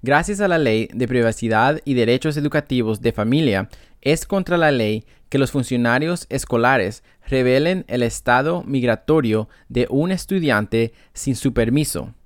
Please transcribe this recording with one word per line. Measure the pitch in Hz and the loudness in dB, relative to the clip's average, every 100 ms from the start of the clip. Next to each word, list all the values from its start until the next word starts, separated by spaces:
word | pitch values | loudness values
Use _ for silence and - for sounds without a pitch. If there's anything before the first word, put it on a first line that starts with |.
Gracias | - 143 170 202 | 2 0 0 -2
a | 202 | 0
la | 165 | 2
Ley | 135 110 113 | 2 2 -2
de | 107 123 | -4 0
Privacidad | 123 117 110 117 110 127 156 | 2 0 0 0 2 2 0
y | - | -2
Derechos | 127 113 127 156 147 | 0 2 2 0 -2
Educativos | 147 151 147 127 110 107 | -2 -2 -2 -2 0 0
de | 117 | -2
Familia, | 110 107 139 151 98 95 - - - | -2 0 2 2 0 -4 -12 -20 -6
es | 135 160 - | -2 -2 0
contra | 196 180 175 | -4 0 2
la | 156 | 2
ley | 135 107 107 - - - | 2 0 -2 -8 -20 -4
que | 139 | -2
los | 131 | 0
funcionarios | 143 123 123 120 123 156 175 - | -2 -2 0 2 0 0 -6 -6
escolares | 131 - 120 117 131 95 113 _ _ - | -8 -2 0 2 2 0 -6 _ _ -4
revelen | 131 127 131 156 185 - | 0 2 2 2 -2 -4
el | 123 | -2
estado | 117 - - 123 147 175 | -2 -2 0 2 2 -4
migratorio | - 135 120 110 - 156 120 107 107 - _ | -4 -2 0 -2 2 2 2 -2 -2 -14 _
de | 120 120 | -4 0
un | 135 170 | 0 0
estudiante | 185 - 190 156 107 107 113 113 - - | -4 -2 -2 2 0 0 0 -2 -4 -20
sin | - - | -8 -4
su | 123 135 | -2 0
permiso. | 117 113 135 151 - 69 - | 0 2 2 0 -6 -10 -16